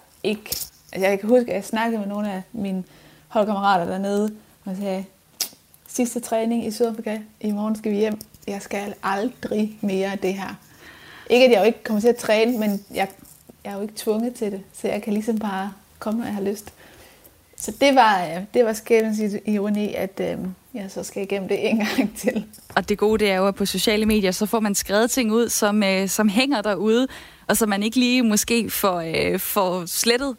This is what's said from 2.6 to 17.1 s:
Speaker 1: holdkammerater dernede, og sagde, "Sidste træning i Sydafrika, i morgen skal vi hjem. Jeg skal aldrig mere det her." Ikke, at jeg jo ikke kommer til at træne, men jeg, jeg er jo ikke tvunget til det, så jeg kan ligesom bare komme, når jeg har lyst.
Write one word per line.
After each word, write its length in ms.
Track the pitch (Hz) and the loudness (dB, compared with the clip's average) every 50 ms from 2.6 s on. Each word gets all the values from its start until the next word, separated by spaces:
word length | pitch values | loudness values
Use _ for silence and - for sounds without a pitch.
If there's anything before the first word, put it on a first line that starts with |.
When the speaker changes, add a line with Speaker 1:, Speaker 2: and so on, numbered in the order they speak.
| 202 196 185 185 180 - - - - - - - _ _ | -6 -4 -4 -4 -6 -8 -14 -20 -20 -20 -20 -20 _ _
Speaker 1:
holdkammerater 560 | - 233 208 208 208 196 196 196 196 180 170 | 0 0 0 2 0 0 2 2 4 2 2
dernede, 500 | 185 185 190 196 196 202 202 208 214 214 - - _ _ _ - | 0 -2 -4 -2 -2 0 0 0 -2 -4 -8 -20 _ _ _ -12
og 120 | 196 185 190 | -10 -8 -6
sagde, 240 | 202 196 185 190 190 196 _ _ _ _ _ - - - - _ _ _ _ - _ - | -4 -4 -4 -6 -6 -10 _ _ _ _ _ -10 -10 -10 -10 _ _ _ _ -20 _ -12
"Sidste 320 | - - 247 240 - 247 | -4 -2 -2 -2 -2 -6
træning 460 | 240 - 233 226 226 226 233 233 - | -6 -4 -2 -2 0 0 -2 -2 -2
i 40 | 220 | -4
Sydafrika, 480 | 214 - 240 226 220 226 226 226 208 220 214 - _ _ | -2 0 0 -2 -2 -4 -6 -8 -8 -8 -10 -14 _ _
i 100 | - 214 | -4 -4
morgen 260 | 208 208 214 214 220 | -2 -2 -2 -2 -4
skal 160 | 214 - 220 208 | -2 -2 -2 0
vi 40 | |
hjem. 220 | 202 220 214 214 214 - - _ - - | 0 0 0 -2 -4 -10 -16 _ -16 -12
Jeg 160 | - 202 196 - | -10 -10 -10 -8
skal 320 | - - 196 202 202 202 - - | -8 -8 -6 -6 -8 -10 -6 -4
aldrig 760 | 190 190 196 208 247 - - - 214 214 214 214 214 214 - | -4 -2 -2 -2 -4 -6 -6 -8 -4 -2 0 0 -2 -2 -4
mere 360 | - 202 190 190 190 196 196 196 - | -4 -2 0 0 0 -2 -4 -2 -2
det 120 | 190 190 | -2 -2
her." 220 | 196 190 - 196 - _ - - - - - - - - - - - - - | -4 -6 -10 -12 -16 _ -20 -20 -20 -20 -20 -20 -20 -20 -20 -20 -14 -2 2
Ikke, 160 | - 247 262 | 6 8 8
at 60 | 254 240 | 8 8
jeg 80 | 196 | 8
jo 40 | 190 | 6
ikke 200 | 226 240 - - | 4 2 2 -4
kommer 160 | - 214 208 | -4 -2 2
til 80 | 208 240 | 4 4
at 80 | 233 | 2
træne, 420 | 233 - - 214 214 226 240 254 220 | 2 2 2 4 4 4 2 2 0
men 260 | 214 208 202 196 - - - | 0 -2 -2 -4 -6 -8 -4
jeg, 140 | - 190 190 - - - - - - - _ - _ - | -4 -4 -4 -4 -14 -20 -20 -20 -20 -20 _ -20 _ -14
jeg 80 | 208 202 | -10 -8
er 40 | |
jo 60 | 196 208 | -8 -8
ikke 120 | 208 214 | -8 -8
tvunget 380 | - - 226 214 220 233 247 247 | -8 -2 0 0 0 0 -2 -4
til 180 | - 226 202 202 | -4 -4 -4 -4
det, 80 | 196 190 - - - | -6 -10 -14 -16 -6
så 80 | - 214 | -4 -2
jeg 140 | - 208 208 | -2 -2 -2
kan 100 | 214 208 | -2 -2
ligesom 260 | 214 214 240 226 214 | -2 0 0 -2 0
bare 340 | 220 208 190 190 190 202 202 - - _ _ - | 0 -2 -4 -4 -6 -6 -8 -12 -20 _ _ -10
komme, 200 | - 220 214 233 | -6 -4 -2 -2
når 80 | 233 | -2
jeg 80 | - 208 | -4 -4
har 80 | 202 196 | -2 -2
lyst. 300 | 196 214 214 - - - _ - - - - - - | -2 -4 -4 -8 -18 -20 _ -20 -20 -20 -20 -20 -20